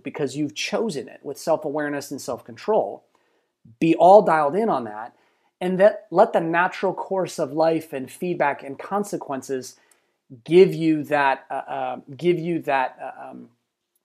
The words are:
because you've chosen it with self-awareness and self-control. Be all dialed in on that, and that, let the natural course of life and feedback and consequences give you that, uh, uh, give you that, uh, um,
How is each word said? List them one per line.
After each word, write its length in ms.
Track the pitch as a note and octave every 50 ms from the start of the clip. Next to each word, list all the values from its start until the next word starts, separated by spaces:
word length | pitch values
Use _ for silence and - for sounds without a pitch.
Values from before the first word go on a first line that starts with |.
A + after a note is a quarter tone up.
| -
because 320 | C3 - - D3+ C3 B2
you've 180 | D3 D3+ C#3+ -
chosen 540 | - - - G#3+ G3 A3+ A3 D#3 C3 A2 -
it 100 | - -
with 160 | - C#3+ C#3
self-awareness 760 | - - E3+ D#3 C#3+ - D3 C#3 D3+ D3 D3 D3 C#3 C3 -
and 100 | C#3+ B2
self-control. 840 | - - A#2+ A2 - - A#2 A2+ - - A3 G3 A2 G2 - - _ _ _ _ _ _ _ _ _ _ _ _ _ - A2+
Be 160 | - E3 E3 D#3+
all 260 | - E3 F3+ G3 G#3+
dialed 340 | F#3 F3 D#3+ D#3 D3+ C#3+ F3
in 140 | G3 A3+ G#3
on 160 | D#3+ C3 A#2
that, 280 | G#2+ G#2 G#2+ A2+ B2 _ _ _ _ _ _ _ _ _ -
and 180 | F3+ F#3 F#3 F3+
that, 260 | G3 A3 D4+ - - -
let 220 | E3 F3+ A3+ A#3+
the 80 | - G3
natural 540 | E3 E3 E3+ E3+ F3+ F#3+ - - - F#3 E3
course 440 | - - - G3 F#3+ F3 - -
of 140 | - D#3 C3
life 400 | C#3+ D#3 D#3+ E3 E3 D#3+ D#3 -
and 180 | D3 C3 C3 C#3+
feedback 540 | - - F#3 F3+ E3+ D#3 D#3 C#3+ C3+ - -
and 160 | C#3 C3+ -
consequences 960 | - - F#3+ G#3 G3+ - F3+ D#3 - - C#3 C3 A#2+ - C3+ B2+ B2 - - _ _ _ _ _ _ _ _ _ _ - C3+ A#2+ -
give 280 | - D#3+ F#3 F#3+ E3+ D#3
you 300 | D#3 E3 D#3+ D#3 D3+ C#3
that, 420 | B2+ D3 D3 C#3 C#3 C3+ - - -
uh, 20 | C#3
uh, 460 | C3+ - - C#3 C#3 C3 B2+ B2 B2+ - - C#3
give 240 | B2 D#3+ F3 F3 D#3+
you 200 | D#3 F3 E3+ D#3
that, 360 | C3 D3 C3+ C3+ C3 B2+ - -
uh, 280 | C3+ C3 B2+ C3 C3+ C3
um, 200 | C3 B2 B2 A#2 A#2 _ _ _ _ _ _ _ _ _